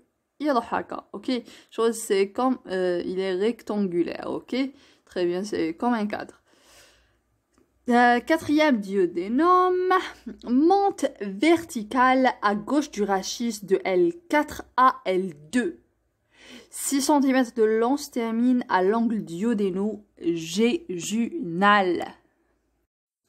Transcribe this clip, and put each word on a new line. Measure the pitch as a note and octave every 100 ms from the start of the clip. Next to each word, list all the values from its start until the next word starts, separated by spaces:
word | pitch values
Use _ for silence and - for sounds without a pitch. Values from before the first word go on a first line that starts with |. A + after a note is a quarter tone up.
| _ _ _ -
il | D4
y |
a |
le | A#3+ -
haka. | F#3 - - -
Ok. | G3+ A#3+ A#3+ - - _
Chose, | - A3+ G#3+
c'est | - G3 G3+
comme, | A#3+ C4 B3+ -
euh, | F#3 F3+ F3
il | - F#3
est | F#3+
rectangulaire. | F#3 G#3+ A#3 - G#3 F#3+ E3+ - - - C#3+
Ok. | - B3+ C4+ - _ _
Très | _ F#3+ F3
bien, | F3+
c'est | G#3 F3 D#3+
comme | E3 B3
un | A#3 G#3
cadre. | - - - _ _ _ - _ _ _ _ _ _ _ _ _ _ A#3+
Euh, | A#3+ A#3+ A#3+
quatrième | A#3+ D#4+ D4+ D4+ D4+ A3+
duodénum, | G3 G3 F3 E3+ G3 B3+ E4+ F4+ F#4 F#4 F#4 F#4 - - A3+ -
monte | G#3+ B3+ E4 G4+ G4+ - C#4 -
verticale | G3+ G3 D#4 E4+ E4 A#3 G#3 B3+ C4 C4 B3+ -
à | G#3
gauche | G#3 - C#4+ D4
du | G3+
rachis | G3+ F#3+ F#3 - A#3 A3
de | E3+ F#3+
L | F#3 F#3 F3 - -
quatre | D4 D4 - - -
à | C4 -
L | F#3 F#3 F#3+ D3+ -
deux. | B3 G#3 - _ _ _ _ _ _ - - -
Six | - - C#4
centimètres | C4+ D4 C4+ B3+ A#3
de | A#3
long | A3 A3 A#3 C#4+
se | -
termine | B3 A3+ A3+ B3 B3 -
à | F#3
l'angle | F#3+ A3+ A3+ A3
duodéno-jéjunal. | D#3+ E3+ A3+ G#3+ G3 F#3 G#3+ G#3 - - E3+ E3+ E3 F#3 A#3+ E4+ - F3 D#3 A3 A#3 E4 F3 E3+ G3+ G#3 F#3 E3+ - - _ _ _ _ _ _ _ _ _ _